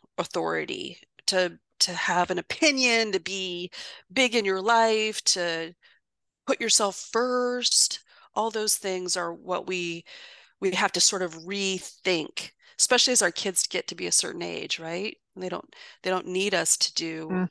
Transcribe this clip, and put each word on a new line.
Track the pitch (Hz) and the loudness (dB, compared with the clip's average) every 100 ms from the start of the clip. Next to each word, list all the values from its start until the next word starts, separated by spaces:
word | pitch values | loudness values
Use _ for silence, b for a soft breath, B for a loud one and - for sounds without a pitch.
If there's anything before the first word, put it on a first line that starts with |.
| _ - | _ -6
authority | 170 170 165 160 151 - - 175 _ - - | -4 -2 -2 -2 -4 -8 -10 -14 _ -4 0
to | 185 175 170 _ - - | 2 0 -4 _ -2 -2
to | |
have | 170 - 175 175 | 0 2 2 2
an | 180 | 0
opinion, | - - 311 269 254 226 220 | -4 2 4 4 4 4 2
to | 185 | -2
be | 165 190 185 175 180 B B B _ | -2 -6 -4 -6 -8 B B B _
big | 190 247 226 | 2 2 2
in | 196 | 2
your | 190 | 0
life, | 202 233 226 220 214 - - | 4 6 6 4 0 0 0
to | 185 175 165 165 - b b _ _ _ _ - | 0 -2 -4 -8 -14 b b _ _ _ _ -4
put | - | -2
yourself | 226 - 202 - | 2 2 2 -2
first. | - 226 247 247 247 247 240 - - - b b b - | -4 -2 0 0 0 -2 2 2 2 -2 b b b -2
All | 220 | -2
those | 214 214 - | 0 0 0
things | 196 185 180 180 | 0 -4 -2 -4
are | 170 | -4
what | 170 180 180 - | -8 -6 -6 -4
we, | 180 175 170 B B B B B _ | -4 -4 -8 B B B B B _
we | 190 | -2
have | 180 202 | 0 0
to | 175 | 2
sort | - 196 | 2 2
of | 180 165 170 | -4 -6 -8
rethink, | 202 196 180 - - 190 170 - - - _ b - | -4 -2 -2 -8 -6 0 0 -2 -8 -10 _ b 0
especially | - 247 269 | 4 4 4
as | 247 | 4
our | 180 | 2
kids | - 196 175 - | 0 -2 0 0
get | 185 - | -4 -6
to | 170 | -8
be | 175 | 0
a | |
certain | - - 170 | 0 0 -6
age, | 175 170 - - | -8 -8 -6 -6
right? | 165 175 214 - _ 180 | -6 -6 -8 -10 _ -10
And | |
they | 185 | -8
don't, | 175 - B B B | -8 -10 B B B
they | 185 | -2
don't | 185 - | -2 0
need | 185 202 | -2 2
us | 180 165 - | 2 2 2
to | - - | 2 -2
do | 165 160 160 185 180 | -4 -6 -4 -2 -2